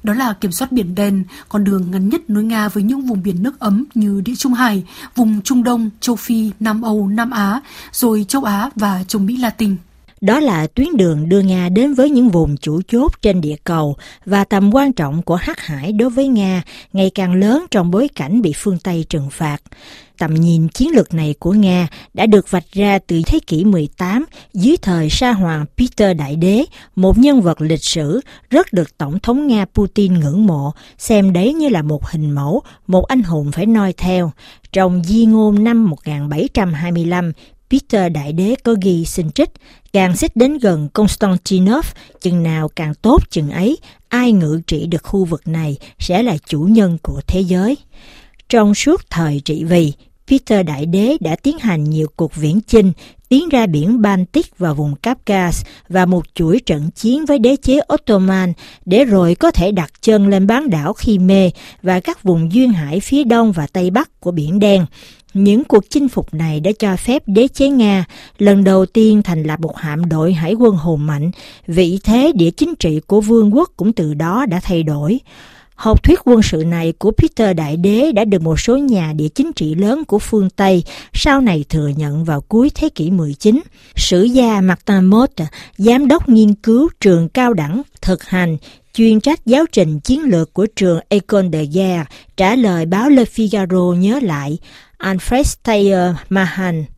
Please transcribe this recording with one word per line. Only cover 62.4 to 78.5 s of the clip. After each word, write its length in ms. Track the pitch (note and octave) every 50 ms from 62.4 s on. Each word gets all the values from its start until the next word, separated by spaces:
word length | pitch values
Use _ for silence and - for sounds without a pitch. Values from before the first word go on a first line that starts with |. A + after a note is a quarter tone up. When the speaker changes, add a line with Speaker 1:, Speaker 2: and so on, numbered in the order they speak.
| D#3+ E3
Speaker 2:
duyên 200 | F3 B3 C4 B3+
hải 280 | G#3+ E3+ D3+ C#3 D#3 G3
phía 240 | - - C4+ C#4+ D4+
đông 280 | A3+ A#3 A#3 A#3 A3
và 160 | F#3+ E3+ D3
tây 220 | - _ F#3+ F3+ F3+
bắc 300 | F3+ B3 D#4+ _ _ _
của 120 | - F3
Biển 280 | F3 D#3+ D3 D3 F3+ G#3
Đen. 260 | G3+ G#3 G3 F#3+ E3+ - - - - - - _ _ _ -
Những 300 | G3 G3 G3+ G#3 A#3 D#4
cuộc 200 | - C#4 G#3 - _
chinh 200 | - D4 C#4+ B3+
phục 240 | - G3 - - -
này 260 | D#3 E3 D#3+ D3+ D3+
đã 120 | D3+ F#3+ G#3+ _
cho 160 | A3 G3+ F#3+
phép 280 | F3 - - B3 D4+ -
đế 220 | - F#3+ G#3 B3
chế 220 | C4+ - - C4+ C#4
Nga 360 | C#4+ B3+ A3 G#3 G3 F#3+ E3+ - - - - - _
lần 260 | - G3+ G#3 G3+ G3 G3
đầu 220 | G3 F#3+ F#3+ F#3+
tiên 380 | F3+ _ A3+ A3 A3 G#3+ G#3 G#3
thành 200 | - F3 D#3 D3+
lập 160 | D#3 D#3 D#3
một 180 | D#3+ D#3 -
hạm 320 | - - D#3 D3 D#3 F3 E3+
đội 240 | D#3+ D#3 D#3 E3+ F#3+
hải 200 | D#3+ E3 D#3+ G#3+
quân 220 | A3+ B3 A3+ G3
hùng 320 | E3 D3 F3 D#3+ D3 D3
mạnh, 240 | D#3 D3 C#3+ D3 F3 - - - - - - _
vị 320 | - E3 F3 F#3 E3+ F3+ G3 -
thế 280 | - A3 B3 C4+ D#4+ D#4
địa 160 | G3+ E3 E3
chính 240 | - - D4+ E4+ E4
trị 240 | - - E3 D3+ D#3 -
của 140 | - G3 G#3+
vương 340 | G#3+ G#3 A#3 A3+ A3 G#3 G#3
quốc 160 | C4+ F4 - _
cũng 160 | - F3+ G#3+ A3+
từ 200 | - E3+ D3+ D3+
đó 320 | D3 D#3+ E3 F#3 A#3+ C#4+
đã 140 | A3+ E3+ F3+ -
thay 200 | - F#3 E3 D#3+
đổi. 360 | D3+ D3 D3 D3 D3+ A3+ C4+ _ _ - - - - - - _ _ _
Học 280 | - - A3 - - -
thuyết 160 | - E4 - -
quân 160 | B3+ A#3+ A3
sự 220 | G3+ - - D#3 D#3+
này 280 | E3+ E3+ E3+ E3 E3 E3+
của 140 | _ - G3
Peter 460 | G#3+ - - D#4 - - A3+ G3 F#3
Đại 200 | E3 D#3 C#3+ D3
Đế 340 | E3+ F3 G3 G#3 A3+ C#4 D#4+
đã 140 | B3+ G3 A3+
được 160 | G#3+ F#3+ F3
một 180 | D#3+ D#3+